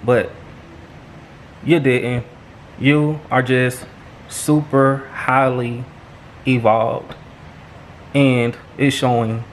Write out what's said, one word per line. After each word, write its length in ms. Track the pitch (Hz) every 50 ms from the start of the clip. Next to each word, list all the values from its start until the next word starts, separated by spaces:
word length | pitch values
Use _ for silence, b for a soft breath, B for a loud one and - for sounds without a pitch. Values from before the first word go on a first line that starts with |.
| -
But 280 | 123 123 113 92 - - - - - - - - - - - - - - - - - - - - - - - - - - - -
you 160 | 139 165 170
didn't. 460 | 139 135 123 123 - 120 123 120 120 - - - - - - - - - - -
You 400 | - 131 147 151 151 151 156 147 - -
are 120 | 131 127
just 440 | 127 120 131 127 127 123 127 - - - - - - - - - - -
super 720 | - - - - 151 151 147 - - 139 135 135 135 135 135 -
highly 720 | - - - - 127 135 135 131 127 123 123 120 120 120 131 - - - - - - - - - - - - 135
evolved. 680 | 131 123 113 110 107 113 110 - - - - - - - - - - - - - - - - - - - - - - - - - -
And 420 | 143 139 135 127 123 120 120 120 - - - - -
it's 180 | 139 139 127
showing. 480 | - - 123 123 117 117 113 113 113 113 -